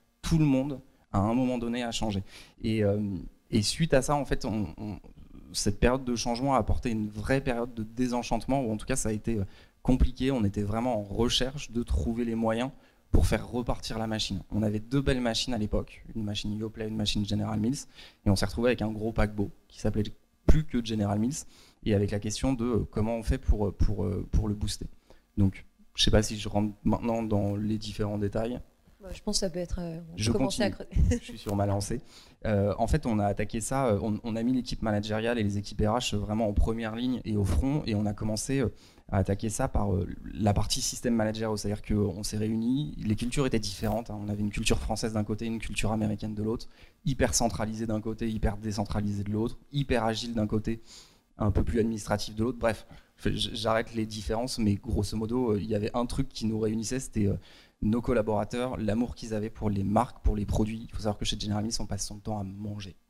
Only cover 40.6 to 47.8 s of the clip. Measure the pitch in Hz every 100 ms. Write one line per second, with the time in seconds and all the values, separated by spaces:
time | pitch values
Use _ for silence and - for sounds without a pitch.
40.6 | - - - - 123 117 110 110 110 104
41.6 | 104 101 - 104 104 87 104 107 110 113
42.6 | 113 135 151 - 107 110 120 147 131 113
43.6 | 104 98 107 107 117 104 104 104 104 104
44.6 | 110 113 - 110 117 110 104 107 117 113
45.6 | - 107 107 110 110 104 107 107 107 120
46.6 | - - - _ - 131 127 - 117 107
47.6 | 110 110